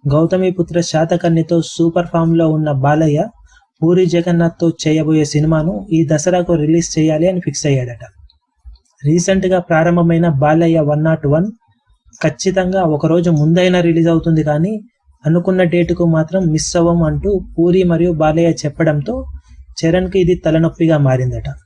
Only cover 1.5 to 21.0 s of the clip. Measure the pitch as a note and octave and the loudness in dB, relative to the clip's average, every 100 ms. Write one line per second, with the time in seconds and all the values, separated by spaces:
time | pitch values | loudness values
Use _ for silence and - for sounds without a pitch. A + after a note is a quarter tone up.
1.5 | E3+ D#3+ - E3 E3+ F3 E3+ E3 E3 D#3+ | -2 -2 -2 -2 0 -4 -2 0 2 2
2.5 | D#3 D3+ C3+ C#3 D3+ D#3 D3 G#3+ _ - | 0 -2 0 0 2 2 0 -4 _ -20
3.5 | _ _ _ D#3+ F3+ F3+ E3+ F3 E3+ E3 | _ _ _ 2 2 2 0 0 2 0
4.5 | - E3+ E3 D#3 D#3 D3+ D#3 D3 D3+ D#3 | 0 -2 0 0 0 2 0 2 0 2
5.5 | D#3+ D#3 G3+ F#3+ D#3+ D#3 D3+ F3+ F3+ F3 | 0 0 -4 -2 0 2 0 0 0 0
6.5 | E3+ D3+ E3+ E3+ - D#3 D#3 F3+ F3+ E3+ | 0 2 0 0 0 0 2 0 0 -6
7.5 | C#3 D3 C3+ B2 A#2 - _ - _ _ | -4 -2 -2 -4 -12 -20 _ -20 _ _
8.5 | _ - - _ _ C#3+ F3 F3 F#3+ F#3 | _ -20 -20 _ _ 0 0 2 0 0
9.5 | F#3 F3 D#3+ E3 E3+ E3+ E3 E3+ C#3 D3 | -2 0 0 2 2 2 2 2 2 2
10.5 | D#3+ E3 E3 D3 D3+ D#3+ D#3+ C#3+ D3+ G#3 | 2 2 2 0 0 0 0 0 0 -2
11.5 | - _ _ _ _ _ - D3+ D3+ F#3+ | -8 _ _ _ _ _ -6 -6 -2 -2
12.5 | F#3+ F#3 F#3+ E3+ D3 D#3+ E3+ F3 D#3 D3+ | -2 -2 0 0 0 0 0 2 2 2
13.5 | F3+ F3+ F3+ E3+ E3 D#3+ E3 E3 D#3+ D3+ | 2 2 2 2 2 2 2 0 0 0
14.5 | D3+ F#3 A3 - _ _ _ D3+ F3 F3+ | -2 -2 -4 -12 _ _ _ 0 0 0
15.5 | F#3 F3+ F3 E3+ F3 F3 D#3+ D#3+ F#3+ F3 | 0 0 0 -2 0 0 0 0 -2 -2
16.5 | D3+ - F3 E3+ E3+ D#3+ D3 F#3+ F#3+ - | -2 -2 0 0 2 0 -2 -2 -4 -4
17.5 | - E3+ F#3 F3+ D#3+ F3 D#3 D#3 D#3 E3 | -2 2 2 2 0 0 0 0 2 0
18.5 | D#3 D3+ - D#3+ D3 C#3+ B3+ - - _ | 0 -6 -2 0 0 -4 -8 -10 -16 _
19.5 | - - - E3 F3+ F#3 F#3+ F3 F3+ E3 | -20 -20 -4 0 0 0 0 0 0 0
20.5 | D#3+ E3 - E3 D#3 | 0 0 0 0 2